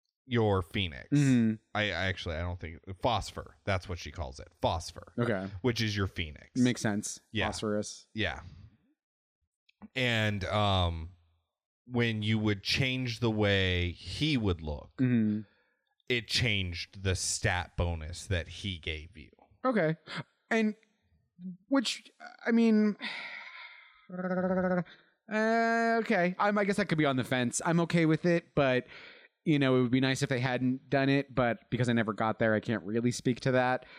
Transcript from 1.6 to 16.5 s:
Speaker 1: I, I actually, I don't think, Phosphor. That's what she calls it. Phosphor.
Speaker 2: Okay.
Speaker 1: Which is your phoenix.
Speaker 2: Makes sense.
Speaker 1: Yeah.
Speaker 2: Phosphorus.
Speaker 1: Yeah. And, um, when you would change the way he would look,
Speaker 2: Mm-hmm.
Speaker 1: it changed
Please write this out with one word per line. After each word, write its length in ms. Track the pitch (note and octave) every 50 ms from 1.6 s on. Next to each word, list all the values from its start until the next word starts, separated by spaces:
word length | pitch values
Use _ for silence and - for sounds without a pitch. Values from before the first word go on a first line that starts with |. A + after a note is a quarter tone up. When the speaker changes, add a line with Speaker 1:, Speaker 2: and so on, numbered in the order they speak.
| _ _ -
Speaker 1:
I, 60 | G#2 G#2+
I 220 | G#2 F2 E2 F#2+
actually, 300 | F#2+ F#2 - - F2+ D#2+
I 60 | D#2+
don't 180 | F2 F2+ F2+ F#2
think, 200 | - D#2+ E2 E2 - - F#2 -
Phosphor. 560 | - C3 A2+ G2 - - - E2 D2+ - - _ _
That's 220 | G#2 G2 F2+ - -
what 100 | F2+ -
she 100 | - D2
calls 280 | D2 E2+ D2 C2+ C2 C2+
it. 80 | - - _ _
Phosphor. 500 | - A#2+ F2+ E2 - - - - - - - A#2+
Speaker 2:
Okay. 260 | A#2+ A#2 G#2+ F#2 F#2+ G2 G2 F#2
Speaker 1:
Which 200 | - B2 A2+ A2
is 140 | A2+ G#2+ G2+
your 120 | G#2 G2 F#2+
phoenix. 400 | - - E2 D#2 - - - - -
Speaker 2:
Makes 260 | B2+ B2 B2+ A#2+ -
sense. 380 | - A2+ G2+ G#2 G#2+ - - - _ _
Speaker 1:
Yeah. 160 | - G#2+ F#2 G#2+
Speaker 2:
Phosphorus. 580 | G2 - A2+ G#2+ G#2 G#2+ G#2 - - - - _ -
Speaker 1:
Yeah. 260 | G#2+ G2+ E2 C2+ - - - - - - - - _ _ _ _ _ _ _ _ _ _ _ _ _ _ _ _ _ _ _ _ _ - - -
And, 480 | C3 B2+ A#2+ A#2 A2 G#2+ G#2+ G#2 G2+ F2+
um, 640 | - G2 G#2+ G#2 G2+ F#2+ F#2 F2 E2+ E2 E2 D#2+ D#2+ - _ _ _ _ _ _ _ _ _ _ _ _ _ _ B2
when 340 | B2 A#2+ A#2+ A#2 A2 A2 G#2+
you 160 | G#2+ A2 A2
would 240 | G#2+ G#2+ G#2 F#2+ -
change 560 | - - - C3+ C3 B2+ B2+ C3 A#2+ A2+ -
the 100 | A#2+ A2+
way 600 | A2 G#2+ G#2+ G2+ G2+ G2 F#2+ F#2 F2+ F2 F2 F2
he 460 | D#2 - - F2 - - C#3+ D#3+ D3+ A#2+
would 240 | A2 G2 E2+ D#2+
look, 300 | D#2+ D#2 D2+ - - - _ -
Speaker 2:
Mm-hmm. 400 | C3 B2+ B2 A#2 A2 G#2+ G#2 G#2+ G#2+ - _ _ _ _ _ _ _ _ _ _ _ -
Speaker 1:
it 200 | B2 A#2+ A2+ -
changed 760 | - - B2 A#2